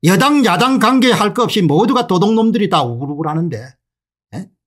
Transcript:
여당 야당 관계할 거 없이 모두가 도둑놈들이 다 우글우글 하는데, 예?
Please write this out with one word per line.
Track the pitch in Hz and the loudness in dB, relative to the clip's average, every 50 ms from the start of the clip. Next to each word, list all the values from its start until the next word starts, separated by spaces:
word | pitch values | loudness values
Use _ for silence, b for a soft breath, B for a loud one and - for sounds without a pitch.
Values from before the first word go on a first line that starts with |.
| - | 2
여당 | 156 185 196 262 285 294 294 262 | 2 2 2 2 2 2 2 2
야당 | 214 175 170 208 262 269 254 | 2 2 2 0 0 2 2
관계할 | 262 220 262 262 233 254 220 - 208 208 202 | 2 2 2 2 2 2 2 2 0 -2 0
거 | - 240 | -2 -2
없이 | - - 214 | 0 0 0
모두가 | 185 156 143 156 220 220 269 247 240 247 | 0 2 2 2 2 2 0 -2 0 0
도둑놈들이 | 185 180 175 202 226 226 226 226 196 180 208 185 | 0 0 2 2 2 2 0 0 0 0 -2 0
다 | 190 160 139 | 0 0 -2
우글우글 | 120 120 117 139 139 147 143 160 151 | -2 -6 -8 -8 -8 -8 -8 -6 -6
하는데, | 156 160 170 170 165 107 117 135 _ _ _ _ _ _ _ _ _ _ _ _ - | -4 -4 -4 -6 -6 -10 -14 -16 _ _ _ _ _ _ _ _ _ _ _ _ -14
예? | 101 92 - _ _ _ | -14 -14 -14 _ _ _